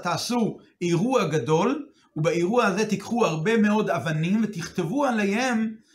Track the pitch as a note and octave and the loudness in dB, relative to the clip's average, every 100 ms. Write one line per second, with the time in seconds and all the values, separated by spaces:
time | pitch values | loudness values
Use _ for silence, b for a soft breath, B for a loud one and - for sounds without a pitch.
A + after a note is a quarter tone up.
0 | F3+ E3 - A#3+ F#3 - B B F3 E3 | -2 -4 -2 0 -2 -4 B B 0 2
1 | A#3+ B3 F3 D#3 B2 D#3+ A3+ D4 - B | 2 2 2 0 2 2 2 -2 -8 B
2 | B D#3 D#3+ E3 F3 A#3+ G#3 F#3 G#3+ G3+ | B -2 0 2 2 2 2 0 0 -2
3 | - A#3 F3+ D#3+ F3+ A3+ G#3 G#3+ - C3 | -4 0 0 0 0 2 4 2 0 -2
4 | D#3+ D#3 E3+ G#3+ G#3 - - - D#3+ C4+ | -2 -2 0 0 -2 -4 -8 -6 -4 0
5 | C#4 A3+ G3 G#3+ B3+ A3 A3 - b | 0 0 -2 0 0 -2 -4 -6 b